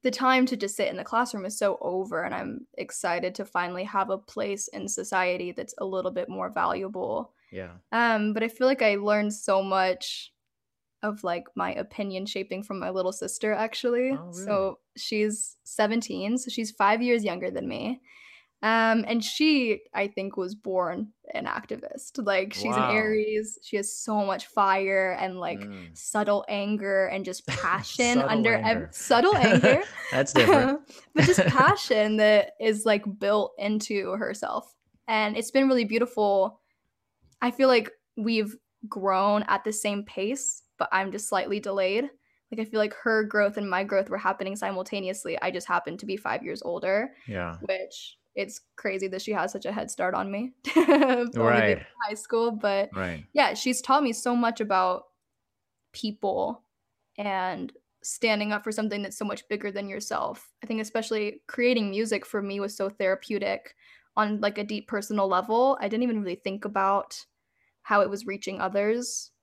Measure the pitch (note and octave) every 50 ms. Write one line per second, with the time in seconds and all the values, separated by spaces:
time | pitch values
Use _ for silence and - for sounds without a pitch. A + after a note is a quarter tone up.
0 | - B3+ - - C4+ B3+ C4 B3+ B3+ B3+ C4 G#3+ G3+ G3 - - G3+ - - F3+
1 | - - - A3+ B3 B3 - G#3 F#3 G3 G#3+ - G#3 G3+ F#3 - - - F3+ F#3
2 | F#3+ G#3+ - D#3+ F3 F3+ - - - F#3+ - - - _ _ - G3+ - - -
3 | - F3+ E3+ F3 F3 F3+ G3+ - G3 - _ F#3 F3 F3 F3+ F#3 F#3+ G#3 - G3
4 | F#3+ F#3+ F#3+ G3 _ - - G#3 G3 G3+ G3+ G3+ - - - G3+ G3 G3 - -
5 | F#3 - G3+ F#3 F#3 F3+ F3+ F3+ F3+ F3 F3 - F#3+ - - - F#3+ F#3+ F#3+ F#3
6 | F#3 F#3 - F3+ F3+ - F#3 F#3+ F3+ F#3 - F3 F3 E3+ F3 F#3 F#3+ F#3+ G#3+ F#3
7 | F#3 - G#3 - A#3 - _ _ _ _ - F#2 F#2+ F2 F2 F2+ _ _ - A3+
8 | A#3+ A#3 A3+ G#3+ G#3+ G#3+ G#3 A3 A3+ A3+ A3+ - B3+ B3+ C#4 C4 A#3 G#3+ G3+ G3+
9 | G3+ G#3 G#3 G#3 G#3+ G#3 G#3 - - - G3 F#3+ G3 G3 F#3+ F#3+ F#3 F#3 F#3 F#3
10 | - - - - - - _ _ _ _ _ _ _ _ _ _ _ _ _ _
11 | - G#3 G#3 G#3 - F3+ E3+ F3 - - _ F#3+ F3+ F#3 - - - G#3 - -
12 | G#3 G3 F#3+ F#3 G3 G3+ - G3 F#3+ G3 F#3+ F#3+ G#3 - G3+ F#3 F3 F#3 F#3 F#3+
13 | F3+ F#3 G3+ - - - - - - G#3+ G#3+ G3 A3 A3 - - - B3 A#3+ A#3+
14 | B3 C4 C4+ C4+ E3+ F3+ E3+ F3+ F#3+ G3+ G#3 F#3+ G3 G3 - _ _ _ _ -
15 | - - A3 G#3+ G#3+ G#3+ G#3+ G#3+ - - - _ _ - - - G#3+ G#3 A3 A#3+
16 | A#3 - - F3+ F#3 G#3 A#3 B3+ B3+ B3+ - - A3+ G#3+ - - G3+ G3+ G#3+ A3+
17 | B3 B3 A#3+ A#3 G#3 G3 E3+ F3+ F3 F#3 F#3+ F3+ - - - - - G#3+ B3+ B3+
18 | _ _ - - - - - - _ _ _ _ - A3 A3+ A3+ A3+ A3+ A3+ A3+
19 | G#3 G#3+ A3+ A#3 G#3+ - - - D4+ D#4 D4+ C#4 B3 A3+ G#3 - - _ - -
20 | G3+ G3+ G#3 - F#3+ G3 - G3+ F#3 F#3 G#3+ G#3 _ G#3 F#3 F#3 F3+ E3 F3 F#3+
21 | G#3+ G#3+ _ _ _ - - - - - - - - - A3 A#3+ - - - -
22 | - - _ - A3 G3 G3 F#3+ F#3+ G3+ G#3 - - A3 - - B3+ - G#3+ A3
23 | G#3+ G#3+ A3 G#3+ G#3+ G#3+ G#3+ G#3+ A3 A3 - - - - - G3+ G3+ - - -
24 | - - G#3+ G#3 G3+ G3 F#3+ - - - - A3 G3+ G3 F#3+ G3 G3 F#3+ G3 F#3+
25 | F#3+ F#3 F3+ - - F#3+ F3+ F#3 F3 E3 E3 G2+ G3+ G#3 G3+ - F2 - D#2+ -
26 | - - - G#3+ G#3+ G#3 G#3 G3+ - - G#3 G3+ G3+ G#3 G#3+ G#3 G3+ G3 F#3+ F#3+
27 | F#3+ F#3 - F#3+ F#3+ F#3 F3+ - _ - B2+ - - E3+ F3+ G3 - - - -
28 | A#3+ A#3+ A#3+ B3+ - - A3 A3 A3 A3+ A3+ - G#3+ A3 A3+ - - - - -
29 | - - B3+ A#3 D4 F#4+ G#4 F#4 - G#3+ G3 D#3+ - - C4 D#4+ G4+ - - -
30 | - - - C3 C#3 - - - A#3 - F#4+ C#4 B3 C4 C#4 D4+ - _ - -
31 | - _ _ D4+ - - F4+ - C#4 - - C4 C4 D#4+ G4+ D4 - - B3+ G#3+
32 | G#3+ G#3+ G#3+ G#3+ G#3+ G#3+ G#3+ G#3 G3+ - - _ A3 A3 G#3+ G#3 G#3+ A3+ G#3 G3+
33 | G#3 G#3+ G3 - G3+ G3+ G#3 G#3+ G3 - - - G3 G#3 G#3+ G#3+ G#3+ - G#3+ G3+
34 | F#3+ - F#3 G#3+ G#3+ - - G#3 - - - - - - _ _ _ _ _ _
35 | _ - A3+ G#3+ G#3+ G#3 G#3+ G#3+ A3 - - C4+ C4+ C4+ C4 B3 A#3 G#3 G#3+ A#3
36 | A#3+ A#3+ - G#3+ G#3+ G3+ G3 G3 F#3+ G#3+ G#3+ _ _ _ _ _ _ _ _ _
37 | _ _ _ _ _ _ _ _ - B3 A#3+ - C4+ C4 B3+ A#3+ - - - _
38 | _ _ _ - G#3+ A3+ A3+ G#3+ G#3+ G#3 A3 - _ _ _ _ - G#3+ - G#3
39 | F#3+ G3 F#3+ F#3 G3 G#3 G#3 G#3 G#3 - G3+ G3 - A3 G#3+ - - G#3+ G3+ G3+
40 | G3+ - - G3+ F#3+ G#3+ C4 C#4 - - - - _ _ _ _ - - - F#3+
41 | G3 G3 F#3+ G#3 G#3+ - G#3 F#3+ F#3 - G3+ G#3 G#3 G3+ G3 G3 F#3+ F#3 G3 A3
42 | C#4 C#4+ - _ _ _ _ _ _ _ A#3 A3 A3 A3 A3 G#3+ G#3 G#3 G#3+ -
43 | - A#3 A3 A3 A3 G#3 G#3+ G#3 G#3 G3+ G#3 A3 G#3 G3 F3+ F#3 G3 G3+ G#3 F#3+
44 | G3 - F#3+ G3 - F#3+ G3 - G3 F#3+ G3 G#3 G3+ G3 G3 F#3 F#3+ - - G3+
45 | F#3+ F#3 G3 G3+ - - E3 - - F#3 F3+ F3+ - - F3+ F3 - - E3+ F#3
46 | - G#3 F#3+ G#3 - - A2+ - - - - - - E3 F3 F3+ - F#3 G3 G#3
47 | A#3 C4 - _ - - G#2 F#2 F2 E2+ E2+ F2 - - F#3+ F#3 F#3+ - - -
48 | - - - _ _ _ _ G3+ G3+ G3+ G#3+ - _ _ _ - - G#3+ F#3+ F#3+
49 | G3 F#3+ F#3 F#3+ - - G#3 F#3 F3+ G3 - G3 - - G3+ - - - - -
50 | F3+ F3+ F#3 - F#3+ G3 G3 G3+ A#3 B3+ - _ - C#4+ - D#4+ E4 E4+ C#4+ C#4
51 | D4 C4 B3 A#3+ A#3+ A#3 - A#2 A2+ A#2 A#2+ A#3 A2 G#2 F#2+ - - - _ -
52 | A3+ G#3 G#3+ G#3+ - - - A3+ A#3 A#3 A3 G#3+ A3 G3+ G3 G3 G3+ G3+ - -
53 | F#3+ - F2 D2+ - _ _ C#4+ C4+ G3+ - G#3+ - B3+ B3 - - - C4 D4
54 | D4 B3 A3+ - - B3 B3 A#3+ A#3+ A#3 A#3 - A3+ G#3 G3 F#3+ F#3 F#3 F3+ -
55 | - _ _ _ _ _ _ _ _ _ _ _ _ _ _ _ _ _ - -
56 | - G#3+ G#3 _ - G3 F#3 F#3 F#3+ - A#3 - _ _ _ _ _ _ _ _
57 | _ _ _ - G3+ G3+ G3 F#3+ F#3 F#3 F3 - F3+ - _ - _ _ _ _
58 | - - - - - A3 G#3+ G#3 G#3 G#3 G#3 - - A3+ G#3+ A3 A3 G#3+ G#3 G3+
59 | G3+ F#3+ - - A3 G3+ F#3+ - - _ G#3 G#3 - G3+ G3 G3+ G3+ G3 F#3+ -
60 | G#3+ - - - - - - - - - _ _ - A3 A3+ A3 A3 G#3+ - A3+
61 | A3 A3 A3+ G#3+ G#3 G#3 - - _ - - - A#3+ B3 B3+ A#3 G#3+ G3+ F#3+ G#3
62 | A3+ G#3+ G#3+ G3+ - - - G#3+ G3+ G3 G3 G3+ G3 G#3+ G#3 - G3+ G3 G3+ _
63 | G3 F#3 F#3+ F#3+ - - G#3+ G3+ G3+ G3 G3 F#3+ - - - _ _ - - _
64 | _ _ _ G#3+ G#3+ G#3 G#3+ G#3 G#3+ G#3 G#3 G#3 G#3 G#3 G#3+ G#3 - - - G#3
65 | G#3 - A3 G#3 G3 G3 F#3 F3+ G#3+ A3 A3 A#3 B3+ C4+ C#4 - - G3+ A3 A#3
66 | B3+ B3 A3+ G#3+ G3+ F3+ F3 - _ G3 F#3+ G3+ G#3 G#3 G#3 G3 F#3+ G3 G3 G3+
67 | - - - - - _ _ _ _ _ _ _ _ _ _ _ _ - G#3+ G3+
68 | G3 F#3 G3 G3+ A3+ A3 G3 G3+ - F#3+ F#3+ - F3 F#3+ G3 G3+ G3+ G#3+ A3+ A#3+
69 | B3 - - - - - _ _